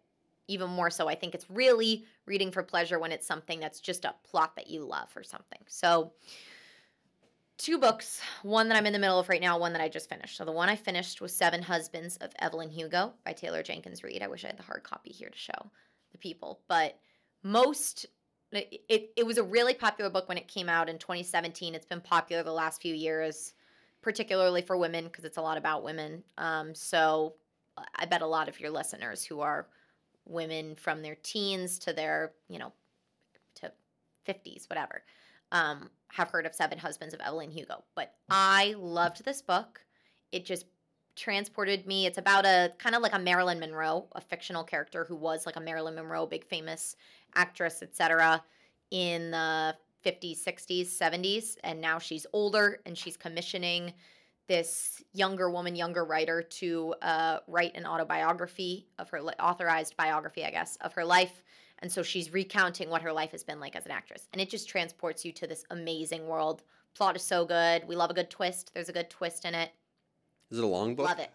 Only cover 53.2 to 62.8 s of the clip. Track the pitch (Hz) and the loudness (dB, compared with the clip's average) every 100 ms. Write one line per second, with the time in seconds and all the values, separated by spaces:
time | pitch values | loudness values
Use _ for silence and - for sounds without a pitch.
53.2 | 175 165 170 185 180 175 175 175 - - | -8 -6 -6 -4 -2 -2 -4 -12 -20 -20
54.2 | _ _ - 175 165 - - - - 196 | _ _ 0 2 2 -2 -4 -6 -6 0
55.2 | 190 190 180 175 175 175 170 175 165 156 | 0 2 0 0 -4 -2 -2 0 0 2
56.2 | 160 165 170 - 180 165 160 165 - 160 | 2 0 -2 -6 -4 -2 -2 -4 0 2
57.2 | 165 156 - 170 175 170 165 165 160 160 | 2 0 -2 0 0 -2 -4 -2 0 2
58.2 | 160 175 180 - 180 185 - - 170 160 | 2 2 -2 -4 -6 -6 -10 -14 -10 -8
59.2 | 156 - 165 175 170 160 160 - 160 156 | -6 0 0 2 2 2 0 0 2 2
60.2 | 156 - 156 160 165 - 170 - 170 180 | -2 -6 -4 -4 -4 -6 -8 -4 4 6
61.2 | 185 - _ - - _ 180 180 170 185 | 6 0 _ -20 -20 _ -4 -2 -2 -4
62.2 | 165 180 190 208 185 175 | -2 -2 0 2 2 0